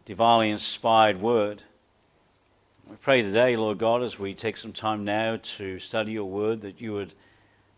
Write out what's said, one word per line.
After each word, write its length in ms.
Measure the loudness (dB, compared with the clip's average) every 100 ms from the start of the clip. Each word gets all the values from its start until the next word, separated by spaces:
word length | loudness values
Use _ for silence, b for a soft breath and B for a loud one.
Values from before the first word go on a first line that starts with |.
divinely 460 | -16 0 4 4 4
inspired 720 | 0 -4 -2 4 6 6 4
word. 400 | 0 2 0 -6 -20 _ _ _ _ _ _ _ _ _ _ _ -20
We 100 | -6
pray 260 | 2 2
today, 340 | 4 4 4 2
Lord 220 | 0 0
God, 240 | 0 0
as 160 | -2 -6
we 160 | -8
take 240 | -6 -6 -6
some 160 | -12
time 320 | -6 -4 -2 -2
now 320 | 0 -2 -4
to 380 | -8 -10 -10 -10
study 340 | -6 -4 -4
your 160 | -6 -6
word, 320 | -2 -2 -4
that 180 | -8 -12
you 140 | -8
would 220 | -8 -8 _ b b b b b